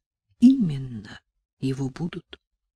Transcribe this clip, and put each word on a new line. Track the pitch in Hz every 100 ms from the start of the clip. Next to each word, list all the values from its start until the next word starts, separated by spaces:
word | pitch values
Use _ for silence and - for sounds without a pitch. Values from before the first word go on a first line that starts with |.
| _ _ _ _
именно | 247 277 180 135 131 113 98 - _ _ _ _
его | 135 131 135
будут | - 170 175 - - _ _ _